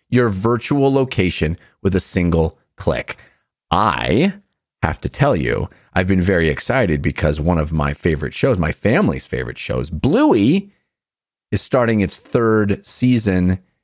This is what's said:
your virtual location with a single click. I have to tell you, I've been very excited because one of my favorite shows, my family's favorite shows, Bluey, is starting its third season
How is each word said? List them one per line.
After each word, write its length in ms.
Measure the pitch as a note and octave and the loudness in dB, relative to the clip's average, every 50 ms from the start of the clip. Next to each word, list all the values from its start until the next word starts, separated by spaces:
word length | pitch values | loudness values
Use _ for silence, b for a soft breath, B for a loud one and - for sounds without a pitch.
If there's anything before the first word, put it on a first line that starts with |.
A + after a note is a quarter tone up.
| b b | b b
your 200 | A#2+ B2 B2 A2+ | 2 2 2 2
virtual 640 | G2 F#2 G2+ A2+ A#2+ A2+ - - D3 C#3+ C#3 C#3 C3+ | 0 0 0 0 0 0 -2 -2 0 2 2 2 2
location 640 | C3+ C3 B2+ - - F#2 F2 - - E2 D#2 E2+ b b b b b | 2 0 -2 0 0 0 0 0 -2 -2 -2 -4 b b b b b
with 140 | b G2 F#2 | b 0 0
a 40 | F#2 | 0
single 580 | - - - G2 F2 F2 E2 E2 D#2+ D#2 - _ _ _ _ - | -2 -2 -2 0 0 2 2 2 0 0 -4 _ _ _ _ -8
click. 400 | - - C#2 A1+ - - - b b b b b b b b _ _ - | -4 -4 -2 -4 -4 -10 -12 b b b b b b b b _ _ -2
I 600 | F2 F#2 G#2+ G#2+ C#2+ - A#1+ B1+ D#2+ A#2+ E3+ G3+ - - _ _ _ _ _ _ _ - - | 0 0 2 0 0 -2 -2 0 2 2 2 0 -2 -4 _ _ _ _ _ _ _ -6 -4
have 180 | D#2+ D#2+ - | -4 -4 -4
to 80 | - - | -6 -6
tell 260 | - - C#3+ C#3+ A#2+ | -2 0 0 0 0
you, 340 | E2+ B1+ A#1 A1 G1+ F#2+ - b b b b b | 0 -2 -2 -2 -4 -4 -8 b b b b b
I've 140 | F#2 F#2 F#2 | -2 0 2
been 140 | G2 F#2 | 2 2
very 260 | F2 G2 F#2+ E2+ E2 D#2 | 2 2 2 2 2 0
excited 520 | C#2 - - - A#2+ C3+ A#2+ F2+ D#2 C#2 | 0 -2 -2 -2 0 0 0 0 0 0
because 400 | C#2 - C#2 - - D2+ D2 D2+ | -2 -2 -4 -2 -2 -2 0 0
one 160 | D#2 F2 F2+ D#2+ | 0 0 0 0
of 160 | D2+ D#2 D#2+ | 0 -2 -2
my 200 | D#2 D2 C#2+ D2 | -2 -2 -2 -2
favorite 400 | - - F2 D#2 C#2 C#2 B1 - | -2 -2 -2 -2 -2 -4 -6 -6
shows, 240 | - - C#3 A#2 F2+ | -2 0 0 0 0
my 140 | D#2+ D#2+ | -2 -4
family's 540 | - - - G2+ B2 F#3 G#3+ C#3 C#2 C2+ - | -4 -2 -2 0 2 2 2 0 -2 -4 -6
favorite 320 | - - B1 B1+ A#1 - - | -8 -8 -8 -6 -8 -10 -10
shows, 320 | - - A#1 B1 A#1+ D#2 | -8 -6 -4 -4 -4 -6
Bluey, 840 | E2+ D#2 - B2+ E3+ - - G#3 F3+ A2 G2 B2 E3+ G3 G3 b b b b b b _ _ _ _ _ _ _ _ _ _ - | -6 -2 0 0 2 4 4 4 4 4 4 2 2 0 -2 b b b b b b _ _ _ _ _ _ _ _ _ _ -6
is 100 | - G2 | -6 -4
starting 380 | - - - C3 A#2+ A2+ A2+ G#2+ | -4 0 0 0 2 2 2 2
its 160 | G2 F2+ - | 0 0 -2
third 720 | - - - - B2+ A#2 A2+ A2 G#2+ G#2+ G2+ G2 - - - | -8 -8 -2 0 0 2 2 2 2 2 0 -2 -4 -6 -10
season 720 | - - B2+ B2+ B2+ A#2 G#2+ G#2 F#2 F2+ F2+ F#2 F#2 F#2 _ _ _ _ | -6 -2 0 2 2 2 2 2 2 2 2 2 0 -2 _ _ _ _